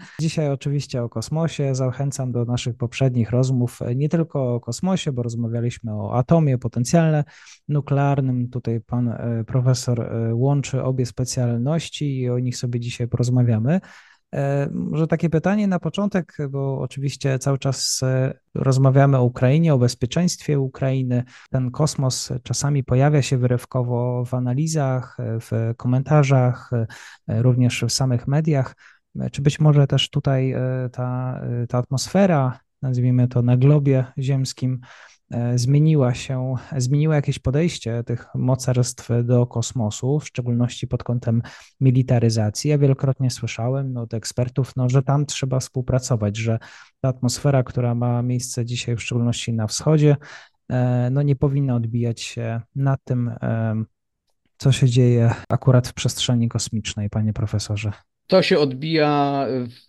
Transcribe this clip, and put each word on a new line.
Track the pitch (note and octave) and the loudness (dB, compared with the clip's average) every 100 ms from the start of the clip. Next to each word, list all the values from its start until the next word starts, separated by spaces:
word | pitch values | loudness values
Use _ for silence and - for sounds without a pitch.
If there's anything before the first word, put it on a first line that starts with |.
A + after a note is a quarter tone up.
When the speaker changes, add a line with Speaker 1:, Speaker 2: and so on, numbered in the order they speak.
| - - | -2 -6
Speaker 1:
Dzisiaj | D#3+ - D3 | -4 -2 -2
oczywiście | C3+ C#3+ C#3+ - B2+ | -2 -2 -4 -4 -6
o | A#2 | -4
kosmosie. | A2+ - D#3 E3 - C#3 C3 | -6 -6 -2 -2 -2 -2 0
Zachęcam | C3 A#2+ C#3 - B2+ | -2 -2 -4 -4 -4
do | A#2+ A#2+ | -2 -2
naszych | B2 B2+ A#2 | -2 -4 -4
poprzednich | A#2 - C3+ B2 A2 | -6 0 0 2 0
rozmów, | A#2+ C3 C3 A#2+ - A2+ B2+ | 2 2 0 -2 -4 -6 -2
nie | D3 | 0
tylko | E3+ D#3+ C#3+ B2+ A#2+ | 0 -2 -2 -2 -2
o | |
kosmosie, | - A#2 F#3 F#3 D#3 | -6 -4 -2 -2 -2
bo | B2 | -4
rozmawialiśmy | A#2 A#2 A#2 A#2 A#2+ - A2+ | -4 -4 -4 -2 -4 -4 -8
o | G#2+ G#2 A2+ | -6 -2 -2
atomie, | B2 E3+ D3+ B2+ | 2 4 4 0
potencjale | A#2 A#2+ A#2+ F3 D#3+ D#3 D3 - - - - | -2 -2 2 2 4 2 -2 -8 -20 -16 -4
nuklearnym. | D3 C#3 C#3 C#3 C#3 C3 B2 B2 | -4 0 0 2 2 0 0 -2
Tutaj | B2 A#2 A#2 | -4 -4 -4
pan, | - A#2+ A#2+ | -4 -2 -2
e, | - A#2+ A#2 A2 | -2 -4 -4 -2
profesor, | C3+ B2+ B2 - A#2+ | 0 2 2 0 -2
e, | - A2+ A2+ A#2 | -2 -2 -2 0
łączy | C3+ C#3+ - C3 | 2 2 0 -2
obie | C3 C3 B2 | -2 -2 -4
specjalności | - B2+ - A#2+ A#2 B2+ D#3+ - - D3 C3 | -4 -4 -2 0 0 0 -2 -4 -6 -4 -2
i | B2 | -2
o | B2 | -2
nich | B2+ A#2+ | -2 -4
sobie | B2 A#2+ | -4 -4
dzisiaj | A#2+ - A#2+ | -6 -6 -4
porozmawiamy. | - A#2+ B2+ A#2+ A2 A#2 F#3 - - - _ _ C#3 | 0 2 4 4 2 2 0 -2 -14 -20 _ _ -4
E, | C#3 C#3+ C#3+ | -2 0 -2
może | F3+ F3+ D3+ D#3+ | -4 -4 -2 0
takie | E3 E3 | 0 2
pytanie | D#3+ F3 G#3 G3+ | 2 2 2 2
na | F3+ | 0
początek, | D#3+ - G3+ G3 D#3 - C#3+ | -2 -2 -2 -2 -4 -6 -6
bo | C#3 C3+ C3+ | -4 -2 -2
oczywiście | C3+ - C#3 - C#3 C3 | -4 -4 -6 -2 -2 0
cały | C#3 C#3 | 0 0
czas, | C#3 B2+ - - | -2 -2 -4 -2
e, | C3 C3 C3 - _ - | 0 0 0 -4 _ -2
rozmawiamy | C3+ C3 C3+ C3+ C#3 C3+ | 2 4 6 6 6 6
o | |
Ukrainie, | B2 B2 B2 D3+ E3 | 2 2 2 4 4
o | C3+ | 4
bezpieczeństwie | A#2+ - A#2+ - F3 - - C#3+ | 2 0 -2 0 0 -2 -2 -2
Ukrainy. | C3+ - C3+ C3+ B2+ B2 B2 - - | -2 -2 -2 0 0 -2 -2 -10 -6
Ten | C3 B2+ | -4 -2
kosmos | B2 D3+ - C3 - - B2+ | 0 -2 0 -2 -2 -6 -8
czasami | - B2 C#3+ C#3+ | -6 -4 0 0
pojawia | B2 B2+ C#3+ D3+ | 2 2 4 4
się | B2+ B2+ | 2 0
wyrywkowo | B2 B2 - C3 B2 A#2+ B2 B2 B2 | 2 0 -2 -4 -2 -2 -2 -2 -2
w | |
analizach, | B2+ B2 B2+ D#3+ D#3+ C3+ C3 B2 - | -2 -2 -2 -2 -2 0 -2 -6 -8
e, | A#2 A2+ | -6 -6
w | - A2+ A2+ A#2 | -4 -2 -2 -2
komentarzach, | B2 B2+ C#3 D3+ C3+ C3+ B2+ B2 - | -2 0 4 4 6 4 4 0 -4
e, | B2 A2 - - - - G#2+ | -4 -4 -8 -20 -16 -4 2
również | B2 B2 B2 - A#2 | 2 4 2 0 -2
w | |
samych | - C3 A#2+ - | -2 0 0 0
mediach. | C#3+ D#3+ C#3+ B2+ - - _ _ - | 0 2 0 -2 -8 -20 _ _ -8
E, | B2+ | -6
czy | - | -2
być | C#3+ - | 0 4
może | D3+ D3 C#3+ | 4 6 4
też | C3+ - | 2 0
tutaj, | C#3+ C#3+ C3+ C3 | -2 0 0 0
e, | B2 B2+ B2+ B2+ | -2 -2 -4 -6
ta, | B2+ B2+ B2+ B2+ B2+ B2 A#2+ | -6 -6 -4 -6 -6 -6 -4
e, | A#2+ | -2
ta | B2 | -2
atmosfera, | A#2+ C3 - F#3 G3 D#3 B2+ B2 _ _ | -2 -4 0 2 4 2 0 -4 _ _
nazwijmy | C3+ B2 B2 B2 B2 | -4 0 2 4 2
to, | B2+ | 2
na | A#2+ B2 | 2 4
globie | C3+ D3+ C#3 C3 B2+ - | 6 4 4 2 0 -4
ziemskim, | C3 C3+ C3 - B2+ B2+ B2 - - _ _ | -2 -2 -4 -4 -4 -6 -10 -20 -20 _ _
e, | A#2 A#2+ B2 | -4 -2 0
zmieniła | A#2+ D3 D#3 D3+ B2 | 2 4 4 4 2
się, | B2 - C3 B2+ B2+ - C#3 | 0 -4 -6 -4 -6 -6 -4
zmieniła | B2+ D3 D#3 D3 | 0 2 2 2
jakieś | C#3 C3+ | 0 -4
podejście | C3+ C#3+ F3 - A#2 A#2 | -2 0 0 -2 -6 -4
tych | A#2 A#2+ - C3 | -4 -6 -6 -4
mocarstw | B2+ C3 - B2 B2 - - A#2+ | 0 0 0 0 0 -4 -2 0
do | A#2+ B2 B2 | 4 4 2
kosmosu, | A#2 A2+ B2+ G#2+ - B2+ D3+ | -2 -4 -2 -4 -2 -2 -2
w | - | -4
szczególności | - A#2+ A#2+ A#2+ - B2+ | -6 -2 0 0 -2 -6
pod | B2 | -4
kątem | - A#2+ A#2+ A#2 - - - _ | -2 -2 0 0 -2 -12 -20 _
militaryzacji? | C3 B2+ B2+ B2 A#2 A2+ G#2+ - D3 | 4 4 4 2 4 2 -2 -2 0
Ja | D3 | 2
wielokrotnie | C#3 C3+ C3+ B2+ C3 | 4 2 0 0 -2
słyszałem | - A#2 - A#2 C3+ C3+ B2 | -2 -8 -4 -4 -2 -4 -6
od | A2+ | -6
ekspertów, | A2+ - - B2 - B2+ - | -8 -6 -4 -2 -2 -2 0
no, | B2 | 2
że | C3+ | 2
tam | C3+ C#3+ D3 | 2 0 0
trzeba | - C3 C3 | -4 -2 -2
współpracować, | - C3 B2+ B2+ - A#2 G#2 G#2+ | -4 -6 -2 -2 0 0 0 -2
że | A2+ A2+ - - - _ | -2 -2 -6 -20 -20 _
ta | C3 | -4
atmosfera, | B2+ B2 - D3 C3+ | -2 -2 0 2 2
która | B2 - A#2+ A#2+ | 0 -2 -2 0
ma | A#2+ A#2+ | 0 0
miejsce | B2 B2 B2+ - A#2 | 0 -2 -4 -6 -6
dzisiaj, | A#2+ - A#2 | -6 -4 -6
w | |
szczególności | - B2 A#2+ A#2 - | -2 -2 0 -2 -4
na | A2+ G#2+ | -4 -4
wschodzie, | - - D#3 D3 C#3+ - - - _ - | -2 2 4 4 2 -2 -20 -20 _ -6
e, | B2+ B2 B2 B2 | -2 0 0 0
no, | C3+ | 0
nie | C#3+ C3+ | 0 2
powinna | D3 C#3 C#3 A#2+ | 0 0 0 0
odbijać | A2+ A#2 A#2 A2+ | -2 -2 -2 -4
się | - - A#2 A#2 - C#3 | -8 -8 -6 -6 -8 -4
na | C3+ C3+ | -2 -2
tym, | - B2+ A#2+ A#2 | -2 -2 -2 -4
em, | B2+ A2+ A2+ A2 A2 _ _ _ _ _ _ _ | -4 -2 0 -2 -4 _ _ _ _ _ _ _
co | C#3 | 0
się | B2+ C3+ | 4 4
dzieje | B2 B2 A#2+ A#2 - - | 4 4 4 4 0 -2
akurat | A#2 - B2 B2 | 0 4 4 2
w | |
przestrzeni | - B2+ - - A#2+ A#2 | -2 -4 -2 0 0 0
kosmicznej, | A#2 - A2 - - G#2 | -2 -4 -6 -6 -6 -4
panie | A2 G#2+ | -2 -2
profesorze. | G#2+ G#2+ G#2 - G#2 G#2+ - _ _ - | -2 -2 -2 -4 -4 -6 -8 _ _ 0
Speaker 2:
To | F#3 | 2
się | - F3 | 4 2
odbija | C#3+ B2+ D#3 D#3+ D3 D3 C#3+ C#3 B2+ B2+ B2 - | 2 -2 -2 2 2 2 0 0 -2 -4 -6 -10